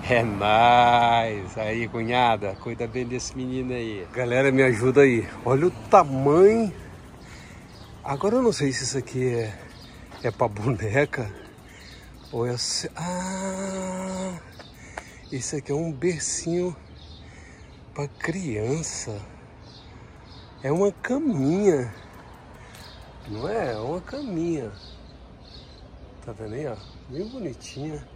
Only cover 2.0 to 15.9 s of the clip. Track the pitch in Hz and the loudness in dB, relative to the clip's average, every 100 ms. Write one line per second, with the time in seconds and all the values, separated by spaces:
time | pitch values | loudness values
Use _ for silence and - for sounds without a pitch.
2 | 113 123 123 110 101 95 - 117 120 123 | 0 4 4 4 -2 -6 -10 -6 -6 -4
3 | 123 123 - 131 127 127 127 123 113 101 | -6 -6 -8 -8 -6 -4 -4 -4 -6 -8
4 | 90 123 123 123 139 131 131 113 127 131 | -8 -4 0 4 4 6 6 4 4 8
5 | 139 117 - - 117 135 175 - - 208 | 8 8 0 -6 0 2 2 0 6 6
6 | 156 131 139 156 196 226 220 156 - - | 6 2 4 8 8 6 0 -4 -16 -18
7 | - - - - - - - - - - | -20 -20 -20 -20 -18 -20 -20 -20 -20 -16
8 | - 139 196 240 247 - 143 123 131 139 | -8 -2 2 4 4 2 0 -2 -4 -4
9 | 123 131 127 117 110 104 - - - - | -4 -2 0 0 -4 -8 -16 -20 -20 -20
10 | - - 123 - 120 104 110 110 107 117 | -20 -6 -6 0 -2 0 -2 -2 0 2
11 | 147 - 107 101 - - - - - - | 2 0 -8 -10 -18 -20 -20 -20 -20 -20
12 | - - - 120 120 120 - - 160 - | -20 -20 -12 -4 -4 -2 -4 -4 -6 -8
13 | 170 180 185 190 190 190 190 190 185 185 | -6 -6 -6 -6 -6 -6 -6 -6 -6 -6
14 | 190 185 190 175 - - - - - - | -6 -6 -6 -8 -14 -20 -20 -20 -16 -16
15 | - - - 131 - 147 - 143 170 | -16 -20 -10 -8 -6 -8 -4 -4 -4